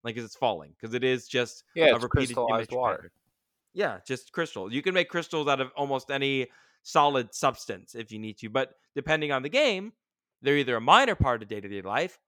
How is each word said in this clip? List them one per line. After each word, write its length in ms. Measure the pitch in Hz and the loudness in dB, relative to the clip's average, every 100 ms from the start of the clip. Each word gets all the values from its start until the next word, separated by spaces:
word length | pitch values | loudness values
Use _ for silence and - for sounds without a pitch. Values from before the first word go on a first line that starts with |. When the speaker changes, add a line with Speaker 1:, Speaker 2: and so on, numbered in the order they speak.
Speaker 1:
Like, 120 | 117 113 | -8 -10
as 80 | |
it's 120 | 113 - | -12 -2
falling, 400 | 127 90 76 80 | -2 -2 -8 _
'cause 140 | 113 | -8
it 80 | 120 | -2
is 220 | 131 127 - | 0 -2 -2
just 360 | 123 120 - _ | -4 -4 -6 _
Speaker 2:
Yeah, 120 | 165 160 | 4 6
Speaker 1:
a 80 | 120 | 6
Speaker 2:
it's 60 | |
Speaker 1:
repeated 340 | 120 147 131 123 | 2 0 0 -2
Speaker 2:
crystallized 80 | 117 | 0
Speaker 1:
geometric 340 | 113 113 123 | 0 -2 -2
Speaker 2:
water. 220 | 123 87 | 0 -2
Speaker 1:
pattern. 80 | 87 _ _ _ _ _ _ | -8 _ _ _ _ _ _
Yeah, 280 | 180 190 95 - | -4 -4 -4 -8
just 260 | 131 - | -10 -8
crystal. 400 | - 165 107 95 | -6 -6 -6 -6
You 100 | 123 | -4
can 120 | 175 | 0
make 140 | 185 175 | 0 0
crystals 380 | 175 160 160 147 | -4 -4 -2 0
out 120 | 135 | 0
of 120 | 131 - | -2 -4
almost 340 | 143 131 - | -2 -4 -4
any 380 | 139 139 135 123 - _ _ | -2 0 -2 -4 -10 _ _
solid 520 | - 160 143 135 120 | 0 4 4 4 -2
substance 600 | - 143 117 - 95 98 | 0 0 0 -10 -12 -12
if 180 | 117 110 | -14 -12
you 60 | 107 | -10
need 200 | 110 107 | -12 -12
to, 100 | 110 | -4
but 260 | 117 135 _ _ | -4 -4 _ _
depending 380 | 143 135 156 147 | -10 -2 0 0
on 100 | 135 | -2
the 60 | 139 | 0
game, 440 | 247 294 190 208 _ _ _ _ _ | 0 2 0 -6 _ _ _ _ _
they're 140 | 131 143 | 2 2
either 200 | 127 117 | 4 2
a 40 | |
minor 340 | 120 202 269 185 | 6 6 6 2
part 260 | 135 117 | 2 0
of 60 | 107 | -4
day-to-day 340 | 104 98 101 | -10 -8 -8
life 380 | 92 113 180 - | -4 -2 -2 -8